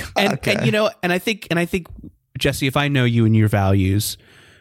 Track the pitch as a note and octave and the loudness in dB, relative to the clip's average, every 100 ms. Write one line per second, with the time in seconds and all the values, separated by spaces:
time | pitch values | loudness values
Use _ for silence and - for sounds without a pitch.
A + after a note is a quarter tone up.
0 | - - G3+ - - G3+ - G#3+ G#3+ - | -4 -2 -2 -2 -4 -2 0 0 -2 -4
1 | F3 F3+ A#3 G#3 - E3+ F3 F#3+ E3 - | -4 -2 -2 -6 -2 -2 -2 -4 -8 -18
2 | - _ _ - C#3+ C3 C#3 C#3+ C#3+ C#3 | -20 _ _ -4 -4 -2 -2 0 0 2
3 | B2 A#2 A2 A2 G#2+ G2+ G2 G2+ F#2+ G2 | 2 4 4 4 4 2 2 2 2 0
4 | - - _ - - _ | -2 -8 _ -20 -20 _